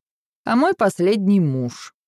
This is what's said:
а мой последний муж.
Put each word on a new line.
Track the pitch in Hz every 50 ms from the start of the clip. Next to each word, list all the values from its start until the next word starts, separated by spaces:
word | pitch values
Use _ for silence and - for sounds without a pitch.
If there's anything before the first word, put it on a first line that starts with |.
| _ _ _ _ _ _ _ _ -
а | - 220
мой | 247 294 370 370
последний | - 220 190 - - 175 190 220 214 190 190 202 196
муж. | 170 143 131 131 123 120 - - - - _ _ _